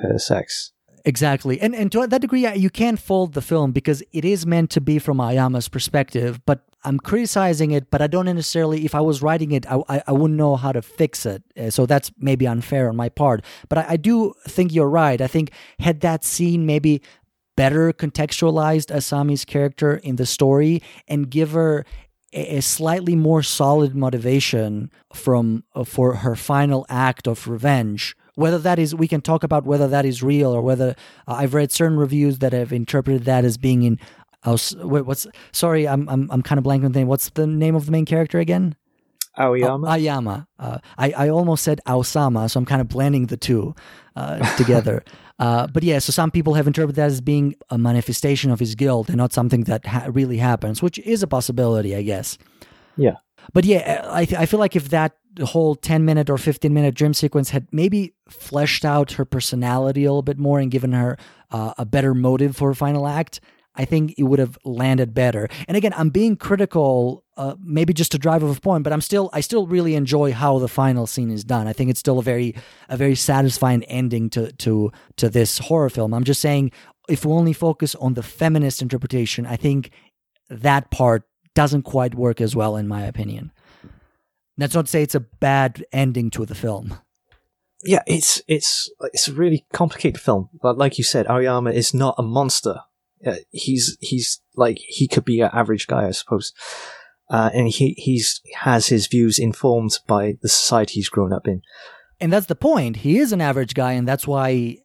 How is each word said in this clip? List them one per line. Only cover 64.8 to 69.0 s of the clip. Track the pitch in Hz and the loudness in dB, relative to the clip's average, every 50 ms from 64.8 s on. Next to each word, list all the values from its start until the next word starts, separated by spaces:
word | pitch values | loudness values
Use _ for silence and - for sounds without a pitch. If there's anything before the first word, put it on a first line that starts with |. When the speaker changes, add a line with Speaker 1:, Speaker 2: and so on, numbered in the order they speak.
| 127 131 131 127 127 113 110 | 0 2 2 2 0 0 0
Speaker 2:
better. | 135 127 123 110 104 107 - - 139 - | 0 0 2 0 -2 -4 -6 -8 -12 -8
And | - 175 | -4 0
again, | 214 202 208 - | 0 0 0 0
I'm | 165 160 156 | 0 0 2
being | 135 196 220 226 202 | 2 2 2 2 2
critical, | - - - 202 196 202 - - 165 143 135 127 123 120 123 147 - _ _ _ | 0 0 0 0 2 2 0 2 2 2 4 4 2 2 0 -2 -6 _ _ _
uh, | - 139 139 - 185 | -8 -8 -8 -8 -10
maybe | 190 170 151 156 165 165 165 | -8 -4 0 2 2 2 2
just | 156 160 - 170 | 0 0 0 -2
to | |
drive | 143 139 165 160 165 151 | 0 0 2 2 2 2
off | 147 139 | 0 -2
a | - | -2
point, | - 196 180 156 143 | 0 0 0 0 0
but | 151 | 0
I'm | 151 156 | -2 -2